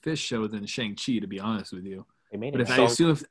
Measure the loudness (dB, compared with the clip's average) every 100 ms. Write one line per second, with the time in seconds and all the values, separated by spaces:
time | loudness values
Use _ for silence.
0 | -6 -4 -2 -2 -2 -4 -6 -6 -6 -4
1 | -2 -2 -2 -6 -4 -4 -6 -10 -10 -12
2 | -16 _ _ -8 -4 0 4 6 6 6
3 | 4 4 0